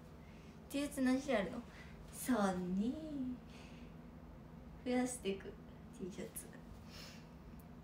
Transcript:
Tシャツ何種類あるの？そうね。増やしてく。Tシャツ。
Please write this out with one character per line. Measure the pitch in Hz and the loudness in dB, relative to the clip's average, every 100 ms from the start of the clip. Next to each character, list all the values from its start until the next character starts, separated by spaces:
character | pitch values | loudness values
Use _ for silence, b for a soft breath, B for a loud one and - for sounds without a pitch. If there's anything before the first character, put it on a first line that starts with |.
| - - - B B B - | -14 -14 -14 B B B -2
T | 277 | 0
シ | |
ャ | 294 | 2
ツ | - | 6
何 | 254 262 | 8 8
種 | 285 | 8
類 | 226 | 4
あ | |
る | 185 | 4
の？ | 240 - B B B - | 0 -6 B B B -10
そ | - - | -2 4
う | 226 196 185 180 190 | 8 8 6 4 4
ね。 | 233 311 320 285 254 247 - B B B B - - - - - - - - - 254 | 4 2 0 0 0 -2 -8 B B B B -12 -12 -12 -12 -12 -12 -12 -12 -6 2
増 | |
や | 247 254 | 4 4
し | - | 2
て | 196 | 0
く。 | 196 - - - - - - | 0 -2 -10 -12 -14 -12 -6
T | 185 | -6
シ | - | -4
ャ | |
ツ。 | - - - - - - - B B B B - - - - - | -6 -8 -10 -10 -12 -12 -12 B B B B -14 -12 -12 -12 -14